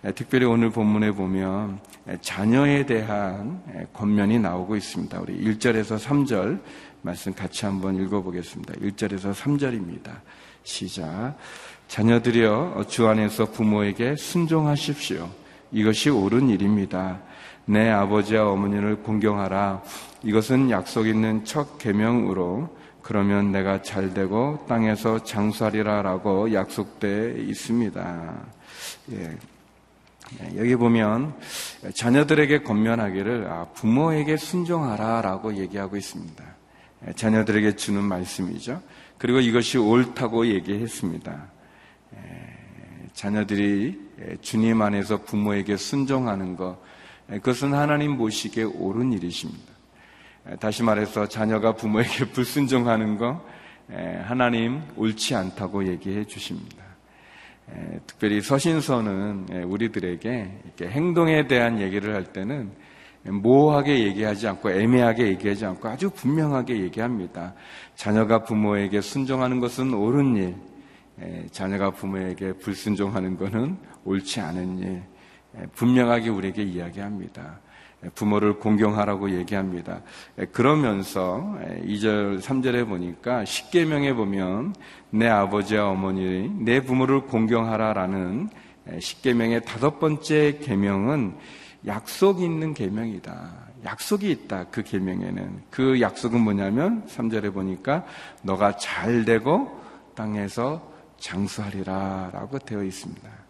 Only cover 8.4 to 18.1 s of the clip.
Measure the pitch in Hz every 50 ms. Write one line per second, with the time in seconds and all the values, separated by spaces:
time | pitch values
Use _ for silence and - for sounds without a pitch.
8.4 | 85 - - - 85 82 - - - 101 98 - 110 101 98 95 92 98 98 -
9.4 | - 135 147 143 143 131 120 110 92 85 85 82 - - - - - - - -
10.4 | - - - _ _ - - - 95 92 - 98 85 78 82 95 113 135 143 -
11.4 | - - - - - - - - _ - - - 107 113 117 120 113 123 113 117
12.4 | 113 107 104 117 156 180 - 104 104 - - - 113 110 110 110 107 104 - -
13.4 | 113 107 - - 110 107 104 104 104 101 95 92 117 127 147 147 - - - 175
14.4 | 170 156 160 160 156 147 147 143 - 147 143 - - - 92 78 85 87 95 -
15.4 | - - - - - - - 110 104 107 107 107 - 147 143 113 98 98 110 123
16.4 | 139 131 104 90 98 101 107 104 98 - - 92 92 92 90 95 - - - -
17.4 | - - - - - - 104 104 110 113 110 101 101 98